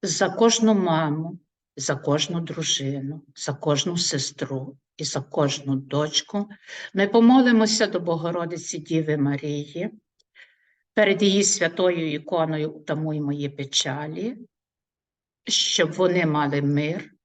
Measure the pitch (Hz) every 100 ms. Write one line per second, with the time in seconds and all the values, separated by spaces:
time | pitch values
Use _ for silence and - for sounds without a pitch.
0 | 196 - 185 185 226 226 220 208 180 160
1 | 156 151 160 160 _ _ _ - 139 135
2 | - 147 - 170 165 160 156 - 139 139
3 | 135 151 - - - 139 - 143 180 175
4 | - 147 - - 131 135 135 - _ _
5 | 151 147 135 - 143 139 135 135 139 143
6 | 151 - - 208 202 - - - - 190
7 | 202 226 233 262 247 233 214 - 208 180
8 | 170 170 165 170 170 170 - 165 151 160
9 | 156 151 143 139 147 147 147 - 190 -
10 | _ _ _ _ - _ _ _ _ -
11 | 202 196 202 196 202 - 170 175 185 175
12 | 160 147 147 175 160 156 156 156 151 151
13 | 156 151 143 143 143 143 135 - 143 135
14 | 151 160 208 269 - _ _ _ _ _
15 | _ _ _ _ - - - - 165 165
16 | 185 180 165 151 143 143 143 143 147 175
17 | - _